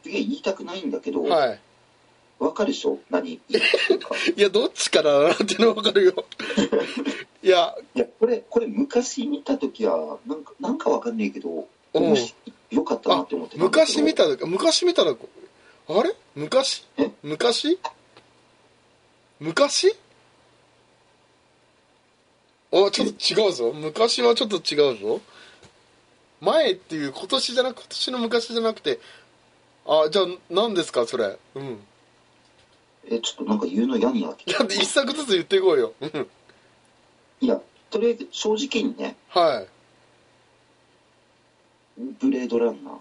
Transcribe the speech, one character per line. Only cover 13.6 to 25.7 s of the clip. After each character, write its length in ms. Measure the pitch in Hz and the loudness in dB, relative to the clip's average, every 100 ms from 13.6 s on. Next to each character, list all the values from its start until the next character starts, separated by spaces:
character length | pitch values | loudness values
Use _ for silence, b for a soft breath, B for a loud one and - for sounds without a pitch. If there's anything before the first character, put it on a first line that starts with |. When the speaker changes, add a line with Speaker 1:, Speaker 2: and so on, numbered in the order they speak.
Speaker 1:
ん 20 | 185 | 2
だ 40 | |
け 60 | 294 | 4
ど。 40 | |
Speaker 2:
あ、 40 | 320 | 4
昔 160 | 294 | 2
見 120 | 302 - | 0 4
た 100 | 165 | 2
時、 200 | 131 151 | 2 -2
昔 400 | 185 339 - 359 | 0 2 2 2
見 80 | |
た 100 | 339 | 2
ら、 120 | 269 131 - - - _ b b - | 0 -2 -10 -20 -20 _ b b -2
あ 140 | 170 | 0
れ？ 120 | 320 453 _ 143 | 0 -2 _ -10
昔？ 500 | 151 254 262 - _ - | 0 0 0 -6 _ -4
Speaker 1:
え？ 140 | 240 - | -4 -4
Speaker 2:
昔？ 540 | 147 151 240 233 294 370 - - _ - _ _ _ _ _ _ _ _ _ _ _ _ | -10 -2 0 0 -2 -2 -4 -14 _ -20 _ _ _ _ _ _ _ _ _ _ _ _
昔？ 540 | 147 160 285 - 370 440 _ _ _ _ _ _ _ _ _ _ _ _ _ _ _ _ _ _ _ _ _ _ _ _ _ _ _ | -6 0 0 4 0 0 _ _ _ _ _ _ _ _ _ _ _ _ _ _ _ _ _ _ _ _ _ _ _ _ _ _ _
あ、 200 | 165 196 | 4 4
ち 100 | - | 2
ょ 40 | 208 | -4
っ 20 | |
と 260 | - - | -2 -2
違 160 | 180 214 | 2 2
う 20 | |
ぞ。 220 | 123 117 | 2 -2
昔 480 | 147 156 160 226 240 | -2 -8 0 0 4
は 140 | 240 233 | 2 2
ち 80 | |
ょ 40 | 233 | 0
っ 20 | |
と 80 | 190 | -2
違 360 | - 147 143 | -2 2 2
う 40 | 113 | 2
ぞ。 220 | 101 160 - B B B B | -4 -4 -6 B B B B